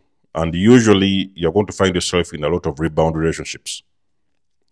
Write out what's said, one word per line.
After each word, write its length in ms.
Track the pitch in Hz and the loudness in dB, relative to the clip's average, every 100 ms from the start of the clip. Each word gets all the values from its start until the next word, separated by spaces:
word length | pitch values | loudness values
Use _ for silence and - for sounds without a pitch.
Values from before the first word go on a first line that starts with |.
| _ _ _ | _ _ _
And 220 | - 82 85 | -6 -4 0
usually, 760 | 101 123 110 98 98 95 90 - | 6 6 6 4 2 0 -4 -4
you're 160 | 85 | -2
going 160 | 92 95 | 0 -2
to 60 | |
find 200 | - 95 | 0 0
yourself 400 | 87 - 90 85 | 0 -2 -2 -4
in 120 | 80 76 | -4 -4
a 40 | |
lot 160 | 87 82 | -2 -4
of 140 | 71 | -4
rebound 380 | 80 78 80 80 | -4 0 0 0
relationships, 640 | 80 78 76 - - - - _ _ _ _ _ _ _ _ | -4 -4 -10 -14 -14 -16 -18 _ _ _ _ _ _ _ _